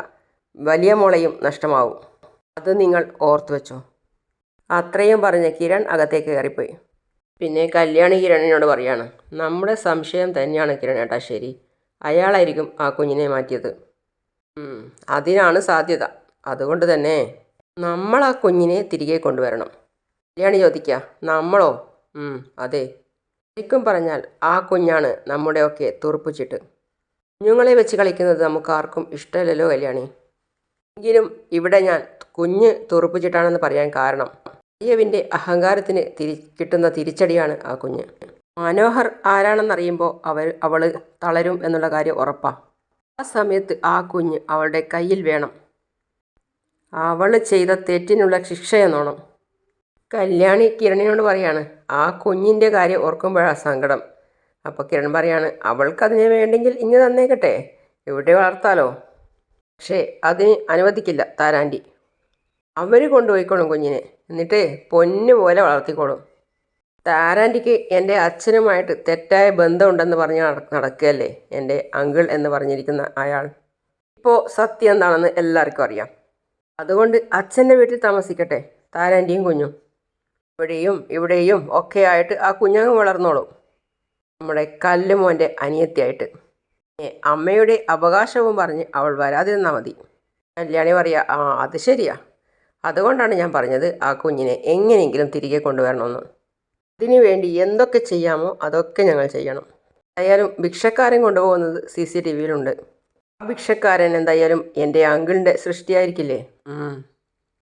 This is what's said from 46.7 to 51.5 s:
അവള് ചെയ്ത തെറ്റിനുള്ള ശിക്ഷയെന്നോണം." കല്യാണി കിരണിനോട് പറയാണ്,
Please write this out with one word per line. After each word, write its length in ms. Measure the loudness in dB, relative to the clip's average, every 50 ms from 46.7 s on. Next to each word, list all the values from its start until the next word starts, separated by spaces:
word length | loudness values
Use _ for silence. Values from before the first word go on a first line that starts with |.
| _ _ _ _ -8
അവള് 440 | -4 -4 -2 0 0 2 2 2 2
ചെയ്ത 300 | 2 2 2 2 2 2
തെറ്റിനുള്ള 760 | 0 0 0 -2 -2 -2 0 2 2 4 4 2 2 0 -2
ശിക്ഷയെന്നോണം." 800 | -4 -10 -10 -4 0 2 4 4 4 2 0 -2 -4 -6 -10 -16 _ _ _ _ _ _ _ _ _ _ _ _ _ _ _ _ _ -4
കല്യാണി 540 | -2 -2 0 2 4 4 4 6 6 4 4
കിരണിനോട് 540 | 2 2 0 0 2 2 2 2 2 2 2
പറയാണ്, 440 | 2 0 0 0 -2